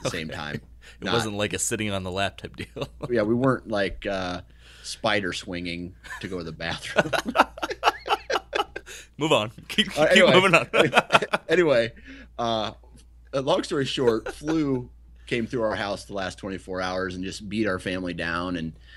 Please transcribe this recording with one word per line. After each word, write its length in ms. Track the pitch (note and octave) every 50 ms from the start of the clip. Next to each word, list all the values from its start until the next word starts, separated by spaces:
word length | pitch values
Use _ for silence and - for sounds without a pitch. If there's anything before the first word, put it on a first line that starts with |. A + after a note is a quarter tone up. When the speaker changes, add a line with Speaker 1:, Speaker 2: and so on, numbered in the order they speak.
| -
Speaker 1:
the 60 | C3
same 180 | G2 E2+ D#2+ D#2
Speaker 2:
<laughs> 20 |
Okay. 80 | - E2+
Speaker 1:
time. 180 | D2+ D2 D2
Speaker 2:
It 500 | D2 - - - - - - - - -
Speaker 1:
Not 80 | F#2+ F2+
Speaker 2:
wasn't, 240 | - - G#2+ G#2 G2+
like, 160 | G#2 G#2 -
a 60 | F#2+
sitting 320 | - - A#2+ G#2+ G#2+ G#2+
on 120 | G2 G2 F#2
the 80 | F#2
lap 260 | F2+ G2 G2 F#2 - -
type 180 | - - - -
deal. 320 | - - - - C3+ - - -
<laughs> 100 | - -
Speaker 1:
Yeah, 120 | A#2+ A2+
we 140 | G#2+ G#2+ A#2
weren't, 340 | A#2+ C3 C3+ B2 - - -
like, 360 | A2 G2+ G2 F2+ - - -
uh, 360 | G#2 G2 F#2+ F#2 F2+ F2+ F2 - - - - - - - - -
spider 500 | - - - - A2 G#2 G#2 G2+ F2 F2
swinging 640 | - - G#2 F2+ F2 F2 F2 E2+ F2 F2 F2 - - - - - -
to 80 | - F#2
go 120 | F#2+ F2+
to 40 | E2+
the 80 | D#2+
bathroom. 600 | D#2+ D#2 E2 E2+ E2 - - - - - - D#3+ - - -
<laughs> 220 | - - - - - - - - - G#4 - - - - - - - G4 - - - A#4+ - - - - - - - - - - - - - - - _ -
Speaker 2:
Move 120 | C#3+ D#3+
on. 200 | D3+ A#2 G#2+ A2+ - - - -
Keep, 300 | - - - - - C#3+
Speaker 1:
Uh, 100 | D#3 -
Speaker 2:
keep 40 |
Speaker 1:
anyway. 220 | F#3 G3 F#3 D#3+ -
Speaker 2:
moving 200 | F3+ F#3+ F#3+ E3
on. 160 | D3+ A#2+ -
<laughs> 800 | - A3 - F#3 A#3+ A#3+ - - - G#3+ G#3 - - - - -
Speaker 1:
Anyway, 420 | E3 F3+ F3 D3+ C3 A#2 A#2 A2+ - - - - - - - - - -
uh, 340 | A#2+ A#2 A2+ A2 G#2+ A2 A2 - - - - - - - - - - - -
uh, 80 | C#3
long 220 | C3+ C#3+ F3 G#3 C4
story 220 | - F#3 D3 C3+
short, 460 | C3 - - C3 A#2+ A2+ A2 - B2
flu 580 | - - C#3+ D3+ D#3+ D#3+ D3+ C#3 C3+ B2+ B2 B2 - - - - - - -
came 220 | - C3 A#2+ A2+ A2+
through 160 | - B2 A2
our 120 | A2 G2
house 280 | F#2+ G#2+ G2+ G2+ F#2+ -
the 80 | - G2+
last 240 | G2 F#2+ F2+ - -
twenty-four 440 | - G2 F#2+ F2+ - F#2+ F#2 F2+
hours 340 | F#2 F#2 F#2 F#2 F#2 F#2 F#2
and 80 | F#2 F2+
just 240 | F#2 E2+ - A2 G2
beat 160 | G2 A2 A2 G2+
our 120 | F#2 F#2
family 340 | - G2 F2+ F#2 F#2 F2 F2
down. 440 | E2 E2 E2+ E2+ F2 F2 F#2 F2+ E2+
And, 160 | D#2+ D#2+ D#2+ - - - -